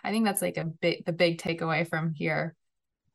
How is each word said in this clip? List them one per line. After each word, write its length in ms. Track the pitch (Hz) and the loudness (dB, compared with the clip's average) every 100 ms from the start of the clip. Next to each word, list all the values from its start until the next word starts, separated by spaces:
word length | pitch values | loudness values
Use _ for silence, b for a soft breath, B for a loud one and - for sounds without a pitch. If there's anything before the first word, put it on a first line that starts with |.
I 80 | - | -2
think 140 | 214 | 2
that's, 180 | 214 190 | 2 2
like, 140 | 180 165 | -2 -2
a 80 | |
big, 400 | 160 - 170 165 | -6 0 0 0
the 80 | - | -2
big 260 | 165 170 170 | 2 2 2
takeaway 480 | - 165 165 156 165 | -2 -2 0 0 0
from 260 | 160 165 | 0 -2
here. 420 | 151 165 151 156 - _ _ _ _ _ | -2 -2 0 -2 -6 _ _ _ _ _